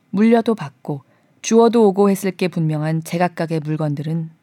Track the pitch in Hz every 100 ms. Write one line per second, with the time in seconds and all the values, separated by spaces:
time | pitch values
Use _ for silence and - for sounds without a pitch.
0 | _ 190 220 233 226 220 143 - - 143
1 | - _ _ _ - 220 233 233 214 190
2 | 202 196 196 180 185 175 160 156 156 160
3 | 160 170 180 170 165 160 147 156 156 143
4 | 151 165 160 -